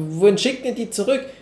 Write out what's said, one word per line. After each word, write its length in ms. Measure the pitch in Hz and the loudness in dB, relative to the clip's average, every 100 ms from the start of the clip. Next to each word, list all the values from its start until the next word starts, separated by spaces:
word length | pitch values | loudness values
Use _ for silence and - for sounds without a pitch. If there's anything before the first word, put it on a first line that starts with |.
| 156 | -6
wohin 280 | 160 202 202 | 4 4 4
schickt 260 | 254 254 | 0 -2
ihr 100 | 254 | -6
die 160 | 240 226 | -6 -6
zurück? 300 | - 196 269 - - | -4 0 0 -2 -16